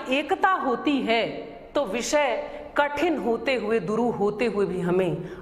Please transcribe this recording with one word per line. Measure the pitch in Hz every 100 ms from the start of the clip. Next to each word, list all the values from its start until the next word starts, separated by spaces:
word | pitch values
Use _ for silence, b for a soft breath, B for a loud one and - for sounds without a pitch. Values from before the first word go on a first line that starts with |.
| -
एकता | 269 302 381 392
होती | 370 262 240 302 277
है | 208 226 175 - - - -
तो | 302 247
विषय | 226 233 302 277 214 - - - -
कठिन | 285 285 349 277
होते | 202 226 226 254
हुए, | 208 226
दुरूह | 170 214 240 -
होते | 202 208 240
हुए | 202 190
भी | 180
हमें | 175 180 180 - B B